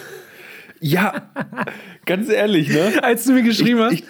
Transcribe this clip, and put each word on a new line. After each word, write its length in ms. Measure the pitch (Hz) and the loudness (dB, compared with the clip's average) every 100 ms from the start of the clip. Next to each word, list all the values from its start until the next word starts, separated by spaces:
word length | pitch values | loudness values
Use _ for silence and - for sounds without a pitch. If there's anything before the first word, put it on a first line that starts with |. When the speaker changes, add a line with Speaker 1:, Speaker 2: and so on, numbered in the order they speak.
| - - - - - - - - | -14 -20 -20 -20 -20 -20 -20 -8
Speaker 1:
Ja, 500 | 151 175 202 - - 285 - 240 - - - - - | -2 0 0 -4 -10 -12 -10 -10 -10 -12 -18 -10 -4
ganz 240 | 185 269 | -4 0
ehrlich, 400 | 208 214 175 143 | 0 2 2 2
ne? 240 | 151 196 311 | 0 2 0
Speaker 2:
<laughs> 40 | |
Als 200 | 262 240 269 | 0 0 2
du 60 | |
mir 80 | 254 | 4
geschrieben 360 | 233 214 226 240 | 4 2 2 2
Speaker 1:
Ich, 40 | 226 | 2
Speaker 2:
hast, 80 | |
Speaker 1:
ich 100 | 170 | -2